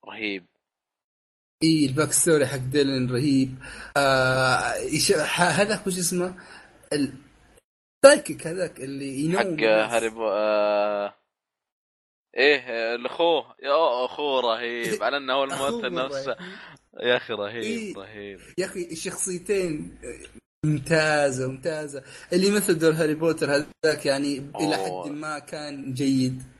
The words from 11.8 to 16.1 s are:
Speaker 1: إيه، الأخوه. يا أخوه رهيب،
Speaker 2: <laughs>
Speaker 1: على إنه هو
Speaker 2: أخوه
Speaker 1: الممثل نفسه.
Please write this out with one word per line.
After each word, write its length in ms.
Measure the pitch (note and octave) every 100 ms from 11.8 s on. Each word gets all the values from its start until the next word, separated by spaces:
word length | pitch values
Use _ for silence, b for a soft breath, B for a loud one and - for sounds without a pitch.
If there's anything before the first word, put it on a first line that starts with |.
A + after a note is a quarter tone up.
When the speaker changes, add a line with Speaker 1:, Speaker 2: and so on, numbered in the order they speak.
| _ _ _ _ _ -
Speaker 1:
إيه، 580 | C3+ C#3+ B2 A#2 A2+
الأخوه. 640 | A#2+ B2 - E3+ D#3+ A#2 -
يا 420 | C#3 D3 D#3+ B2
أخوه 360 | B2+ - D3 C3
رهيب، 600 | A#2+ A2+ A#2+ A#2+ A#2 G#2+
Speaker 2:
<laughs> 0 |
Speaker 1:
على 140 | A2 C#3
إنه 160 | C3+
هو 120 | C3+
Speaker 2:
أخوه 420 | C3+ C3+ C3+ A#3 C3
Speaker 1:
الممثل 180 | -
نفسه. 280 | C3+